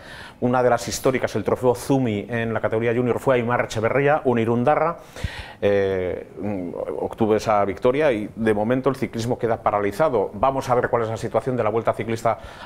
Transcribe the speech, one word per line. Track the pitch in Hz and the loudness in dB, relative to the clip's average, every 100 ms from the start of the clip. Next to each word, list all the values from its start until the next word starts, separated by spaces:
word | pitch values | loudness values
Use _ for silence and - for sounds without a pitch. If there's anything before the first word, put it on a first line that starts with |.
| - - - - | -16 -18 -18 -4
una | 123 127 | 0 2
de | 123 | 4
las | 117 - | 2 -2
históricas, | 95 127 120 110 113 | -2 0 0 -2 -2
el | |
trofeo | - - 123 117 | -2 0 2 0
Zumi | - 139 123 104 - | 2 0 2 -2 -4
en | 120 117 | -4 -2
la | 113 | -2
categoría | 107 110 117 117 | -2 0 0 2
junior, | 123 110 | 2 0
fue | 135 127 | 2 2
Aimar | 117 123 110 | 2 2 2
Echeverría, | 110 110 123 143 151 135 | 2 0 2 2 2 2
un | 120 | 2
irundarra. | 113 120 123 151 160 170 - - - - - - | 2 2 4 2 2 -2 -12 -10 -10 -10 -16 -2
Eh, | 101 101 98 92 90 - - - 101 98 87 - - 76 | 2 2 2 0 -2 -6 -10 -10 -6 -6 -6 -6 -6 -4
obtuvo | 92 - 107 107 | -4 0 2 2
esa | 113 104 | 2 2
victoria | 101 92 127 135 151 | 2 2 2 4 2
y | 107 104 - | 0 -4 -2
de | 110 | 0
momento | 104 107 131 139 | 2 2 2 0
el | 131 | -2
ciclismo | 113 113 117 120 | -4 -4 -4 -2
queda | 113 110 | -2 0
paralizado. | 110 104 101 98 160 117 - | 0 0 0 0 0 2 -2
Vamos | 101 135 135 123 | 0 0 0 0
a | 123 | 0
ver | 113 | 2
cuál | 120 | 0
es | 110 | -2
la | 110 | -4
situación | 113 117 131 123 | -2 -2 0 -2
de | |
la | 107 | 0
Vuelta | 113 113 | 0 0
Ciclista | 110 113 113 117 107 - - | -2 -2 -2 -2 -2 -6 -16